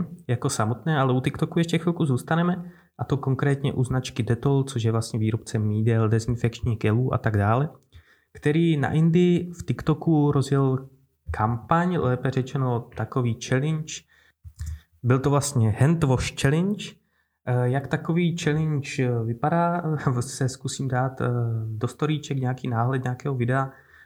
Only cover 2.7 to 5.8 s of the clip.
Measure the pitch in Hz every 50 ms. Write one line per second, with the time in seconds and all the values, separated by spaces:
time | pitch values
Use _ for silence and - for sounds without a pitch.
2.7 | - - _ _ _ - 123 - 143 139 - 135 131 127 - 143 143 139 139 131
3.7 | - 123 127 - 127 127 127 - - - 113 110 117 - - 143 139 139 135 139
4.7 | - 120 110 117 110 113 113 - - 113 110 110 110 110 - - - 113 107 107
5.7 | 104 107